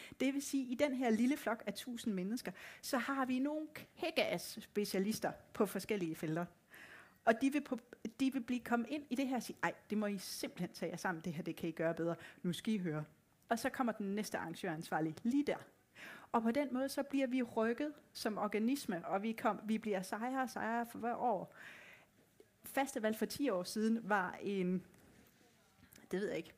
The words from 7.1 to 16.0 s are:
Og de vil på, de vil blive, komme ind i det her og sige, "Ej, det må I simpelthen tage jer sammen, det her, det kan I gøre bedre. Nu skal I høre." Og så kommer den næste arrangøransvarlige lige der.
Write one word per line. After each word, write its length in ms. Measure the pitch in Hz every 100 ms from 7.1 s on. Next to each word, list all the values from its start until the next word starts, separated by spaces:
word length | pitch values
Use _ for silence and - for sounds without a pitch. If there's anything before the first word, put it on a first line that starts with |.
| _ -
Og 160 | 233
de 100 | 269
vil 100 | 285
på, 180 | 285 240 - - 226 -
de 140 | 269
vil 80 | 262
blive, 180 | 226 247
komme 260 | - 233 233
ind 140 | 294 285
i 60 | 247
det 120 | 262
her 80 | 247
og 80 |
sige, 140 | - -
"Ej, 100 | 175 - -
det 80 | 208
må 80 | 208
I 120 | 202
simpelthen 520 | - - 277 - 180
tage 200 | - 170
jer 80 | 175
sammen, 260 | 196 160
det 100 | 175
her, 100 | 156
det 120 | 165 156
kan 140 | 170
I 20 |
gøre 220 | 160 165
bedre. 220 | 160 170 165 - -
Nu 100 | 180
skal 200 | 165 -
I 40 | 214
høre." 260 | 180 151 151 - _ _ -
Og 100 | 233
så 100 | 262
kommer 240 | - 240
den 220 | 214 196 202
næste 220 | 202 -
arrangøransvarlige 800 | 170 170 190 156 165 165 160 156
lige 200 | 233 277
der. 140 | 285 - - - _ -